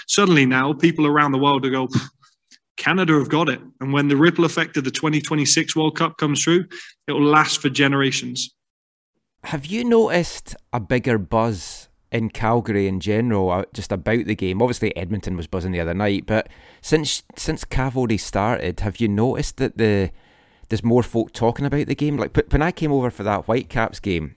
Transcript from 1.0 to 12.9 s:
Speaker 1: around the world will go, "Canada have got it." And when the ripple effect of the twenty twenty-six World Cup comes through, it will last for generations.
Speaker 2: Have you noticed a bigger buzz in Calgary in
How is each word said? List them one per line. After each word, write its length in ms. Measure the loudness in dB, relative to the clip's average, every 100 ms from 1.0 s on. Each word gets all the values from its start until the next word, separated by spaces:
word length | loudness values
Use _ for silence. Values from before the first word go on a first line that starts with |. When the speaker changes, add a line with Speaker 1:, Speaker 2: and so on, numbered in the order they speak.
| 2
Speaker 1:
around 260 | 4 2
the 60 | 4
world 240 | 4 2
will 80 | 0
go, 180 | -2 -2 -4 -4 _ _ _ _ -20 _ -2
"Canada 420 | 0 2 4 2
have 100 | 2
got 200 | 0 0
it." 120 | -2 -8 _
And 120 | -2
when 160 | 0 2
the 80 | 4
ripple 280 | 4 4
effect 320 | 0 0 -2 -2
of 60 |
the 80 | -4
twenty 300 | -2 -2 -2
twenty-six 560 | 0 -2 2 0 0 0
World 200 | 0 0
Cup 200 | -4 -2
comes 260 | -2 0
through, 240 | 2 2 0 -12 -20 _ -6
it 60 |
will 100 | 2
last 360 | 4 4 2 -2
for 100 | -2
generations. 840 | 0 2 2 0 -2 -6 -8 -10 _ _ _ _ _ _ _ _ _
Speaker 2:
Have 220 | -10 -8 -6
you 180 | -4
noticed 720 | 4 4 6 2 0 -6 -14 -18 _
a 80 | -6
bigger 360 | 0 0 2 0
buzz 720 | 2 0 0 -2 -8 -16 -20 _ _
in 200 | -4 -4
Calgary 580 | -2 0 2 2 0
in 120 | 0